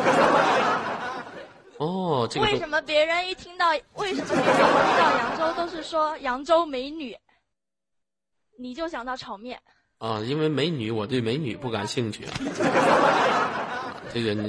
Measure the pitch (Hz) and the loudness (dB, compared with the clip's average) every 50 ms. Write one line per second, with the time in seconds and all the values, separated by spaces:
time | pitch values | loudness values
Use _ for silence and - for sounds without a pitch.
0 | - - - - - - - - - - - - - - - - - - - - | 4 4 4 4 4 4 4 4 4 4 4 2 2 2 0 -2 -2 -4 -6 -6
1 | - - - - - - - - - - - - - - - - 143 165 185 190 | -8 -8 -10 -10 -12 -14 -14 -16 -16 -18 -20 -20 -20 -18 -10 -6 -4 -4 -2 -2
2 | 185 175 147 127 117 107 - 370 427 427 415 - 339 311 294 320 320 311 311 294 | -2 0 2 2 2 0 0 0 2 2 2 0 0 -2 -2 -2 -2 0 2 2
3 | 311 320 339 349 359 370 381 - - 349 349 359 359 339 311 - - _ - - | 4 4 2 0 -2 -2 -6 -8 -10 -10 -4 0 2 2 2 0 -2 _ -8 -6
4 | 415 381 381 269 - - 285 - - 254 254 262 - - - - - - - 269 | -4 -4 -2 -4 -2 0 0 2 4 4 4 6 6 6 6 4 4 4 4 4
5 | - 302 277 254 233 240 - - 320 320 330 339 339 339 339 320 311 - 330 320 | 4 4 4 2 0 -2 -2 -2 -2 -2 0 -2 -4 -4 -6 -8 -8 -4 -2 0
6 | 311 302 311 302 277 262 247 262 285 294 330 330 339 311 269 254 262 285 302 330 | 0 0 -2 -4 -4 -4 -4 -4 0 4 4 4 4 2 -2 -6 -6 -6 -8 -8
7 | 294 240 185 - _ _ _ _ _ _ _ _ _ _ _ _ _ _ _ _ | -10 -10 -12 -14 _ _ _ _ _ _ _ _ _ _ _ _ _ _ _ _
8 | _ _ _ _ _ _ _ _ _ _ _ - 247 254 254 311 330 330 320 247 | _ _ _ _ _ _ _ _ _ _ _ -14 -12 -12 -8 -6 -6 -4 -4 -6
9 | 233 254 254 262 - 254 214 196 220 247 247 - - _ _ _ _ _ _ - | -6 -6 -8 -8 -8 -10 -12 -12 -12 -12 -14 -14 -16 _ _ _ _ _ _ -8
10 | 113 113 110 107 107 120 143 156 156 156 151 131 143 175 170 135 110 107 117 107 | -4 -4 -2 -2 -2 -2 -2 0 0 0 2 0 0 0 0 -2 -2 -2 -2 -2
11 | 104 101 127 127 113 110 120 151 160 117 101 - - 123 110 104 101 - - 135 | -2 0 0 0 0 0 0 -2 -2 -4 -6 -6 -4 -4 -4 -2 -4 -2 -2 -2
12 | 117 107 104 - - - - - 269 277 - - - - - 523 - - - - | -2 -2 -4 -6 -8 -8 -8 -6 -6 -6 -2 0 2 2 4 4 4 4 6 6
13 | - - - - - - - - - - - - - - - - - - - - | 4 4 4 4 2 2 2 0 0 -2 -2 -4 -6 -6 -8 -8 -8 -8 -10 -12
14 | - - - 120 117 110 104 104 104 | -12 -8 -4 -2 -2 0 0 -2 -2